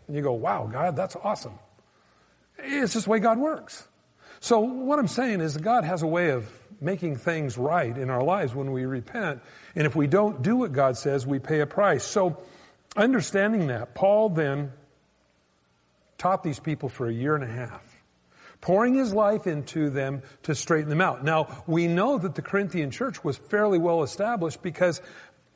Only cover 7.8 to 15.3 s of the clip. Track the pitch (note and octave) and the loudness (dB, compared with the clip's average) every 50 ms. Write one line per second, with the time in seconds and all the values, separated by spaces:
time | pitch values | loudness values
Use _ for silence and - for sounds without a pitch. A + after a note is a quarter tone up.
7.8 | D3 A#2 A#2 C#3 C3 B2+ C3 B2 C3 D#3 F#3 G#3 E3+ B2+ A2+ C#3 C3+ C#3 C3+ B2+ | 0 -2 -4 -4 -4 -2 0 0 2 2 2 0 0 -2 -4 -4 -4 -4 -4 -4
8.8 | B2+ C3 C3+ B2 A2+ - - A#3+ G#3 D#3+ C#3+ B2 - - - - - - - E3 | -4 -4 -4 -6 -8 -8 -6 -4 -4 -4 -6 -6 -12 -20 -20 -20 -18 -6 -2 0
9.8 | D3+ D3+ - D#3+ D3 C#3 D3+ G3 G#3 G#3 G#3 - B2 F#3 A#3 B3+ B3 F#3 C3 C#3 | 0 2 2 2 2 4 4 4 4 4 0 0 0 2 2 2 0 0 2 2
10.8 | C#3 C3 B2 - - D3 C#3 C#3 A#2+ C3+ C#3 C3+ - - D#3 D3+ D3 D3 - - | 4 2 2 0 -2 0 0 0 0 -2 -2 -2 -2 0 0 0 0 0 2 2
11.8 | G#3 G3 D#3+ C3+ - - - G#3 F#3 F3 D3+ - - - - - - - _ _ | 4 4 4 2 0 0 0 2 2 2 0 -4 -10 -20 -20 -20 -20 -20 _ _
12.8 | _ - - G#3+ G#3 B3+ C4 A3 D3+ - - G3 G3 G#3+ A3+ G#3+ E3+ C#3 B2 A2 | _ -4 0 2 4 4 4 2 0 0 0 2 2 2 2 0 0 0 -2 -4
13.8 | A#2 - - - F#3+ G3 G#3 G#3+ A3 G#3+ E3+ D#3+ D#3 C#3 C#3 C#3+ C#3+ C3+ B2 - | -6 -8 -2 2 4 4 6 6 4 2 2 0 0 0 0 -2 -4 -6 -10 -16
14.8 | _ _ _ _ _ _ _ _ _ _ | _ _ _ _ _ _ _ _ _ _